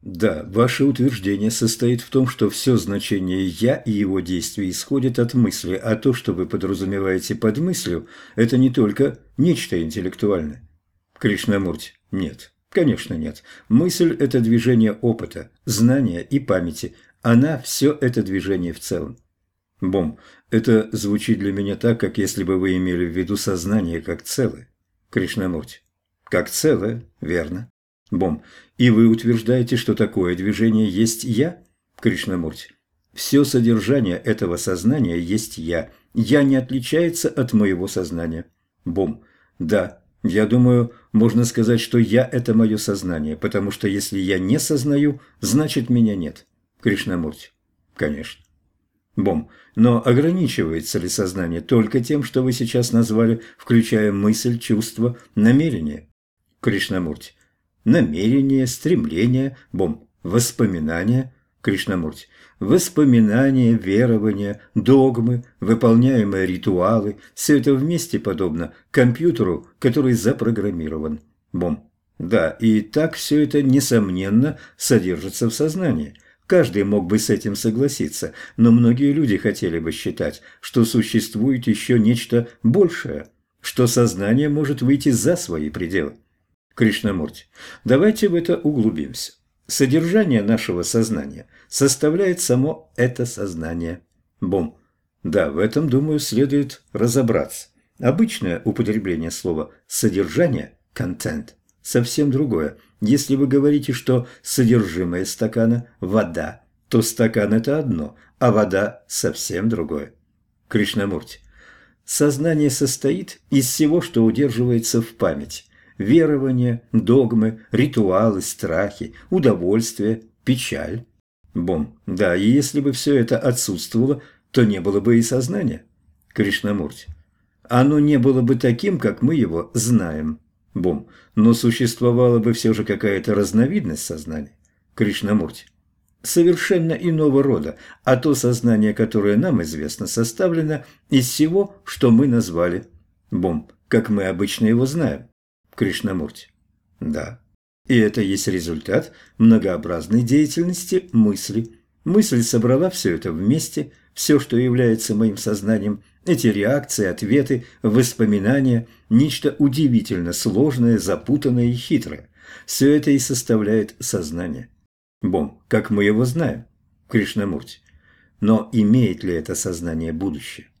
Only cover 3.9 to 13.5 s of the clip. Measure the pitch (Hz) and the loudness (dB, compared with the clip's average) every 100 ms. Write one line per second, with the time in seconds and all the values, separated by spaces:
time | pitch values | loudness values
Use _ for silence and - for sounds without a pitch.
3.9 | 104 101 95 87 90 - - 95 87 - | -2 0 -2 -2 -4 -4 -6 -6 -6 -4
4.9 | 139 131 120 120 123 110 - 85 95 117 | -2 0 0 0 2 0 0 -6 -6 -2
5.9 | 110 139 123 - 87 92 107 92 92 95 | 0 0 0 -2 -4 -4 -4 -4 -4 -4
6.9 | 98 95 92 - - 110 110 170 175 - | -2 0 -2 -2 -2 0 0 -2 -4 -4
7.9 | 85 - - - - 117 127 131 127 107 | -6 -8 -20 -14 0 2 4 2 4 0
8.9 | 104 135 - _ - 160 147 - 87 80 | 2 -2 -2 _ 0 0 0 -2 -4 -4
9.9 | 101 90 - 104 92 78 73 - _ _ | -4 -8 -4 -2 0 -4 -12 -20 _ _
10.9 | _ _ _ 117 98 - 101 95 78 - | _ _ _ -2 0 0 0 -2 -6 -12
11.9 | _ _ 95 80 - - _ _ - 160 | _ _ -6 -6 -8 -20 _ _ 0 0
12.9 | - - 82 76 - _ | 0 -6 -8 -8 -12 _